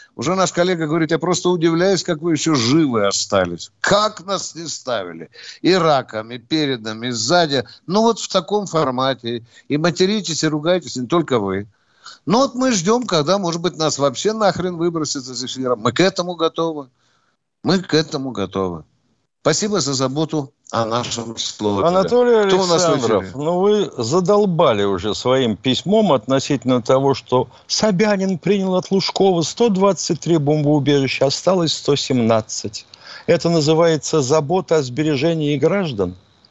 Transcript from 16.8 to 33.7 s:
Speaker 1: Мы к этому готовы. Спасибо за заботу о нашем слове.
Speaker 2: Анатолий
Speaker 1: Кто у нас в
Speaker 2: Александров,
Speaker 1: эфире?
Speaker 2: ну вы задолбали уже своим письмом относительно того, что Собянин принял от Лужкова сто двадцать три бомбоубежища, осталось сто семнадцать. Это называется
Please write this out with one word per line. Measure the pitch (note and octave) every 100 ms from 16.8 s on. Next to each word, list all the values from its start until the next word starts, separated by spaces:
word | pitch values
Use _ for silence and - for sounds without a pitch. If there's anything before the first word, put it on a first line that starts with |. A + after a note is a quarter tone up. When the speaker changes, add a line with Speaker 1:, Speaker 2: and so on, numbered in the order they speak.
| C3 _ _ _ _ _ _ _
Speaker 1:
Мы | B2+ F#3
к | F3
этому | D#3 D#3 D3 C3+
готовы. | G#2+ F#2+ G2 F#2+ E2 - _ _ _ _ _
Спасибо | C#3+ D#3 G#3 G3+
за | C3+
заботу | C3 C3 C#3 D#3 D#3 C3+ _ -
о | A2+
нашем | A2+ A#2 A#2+ - A2+ A2+
слове. | - - G#2+ G#2 D#3+
Speaker 2:
Анатолий | F3+ F#3+ A#3+ B3 A3+ G3
Speaker 1:
Кто | F#3+
у | F3+
нас | E3
в | E3+
Speaker 2:
Александров, | C#3+ A#2 G#2 F#2+
Speaker 1:
эфире? | A#2
Speaker 2:
ну | D3+ F3+
вы | G3 G#3 F#3 -
задолбали | A2+ E3+ F3+ G#3 G#3 E3 D#3 G#2+
уже | G2+ F#2+ G#2+
своим | F#2+ B2 C3 B2 G2
письмом | C3 B2 E3+ G#3+ G#3
относительно | C3 B2+ C3+ - C#3 B2 B2+
того, | A2 C3 C#3
что | C3 - B2+ A#2+ - -
Собянин | - G#3+ F3+ G#3+ G3 F#3+ F#3
принял | E3+ G3+ F#3+
от | F3+ F3
Лужкова | F#3+ - - F#3+ E3+
сто | D3 - A#3+
двадцать | F#3 G3 F#3+ - -
три | D3+ E3
бомбоубежища, | C#3+ D3+ D3 D3+ C3+ C#3+ C3 - C#3
осталось | - - F#3 D#3+
сто | - -
семнадцать. | C#3+ - C3 A2+ A2+ - - G#2 - - - - - -
Это | E3+ E3+
называется | E3+ C#3+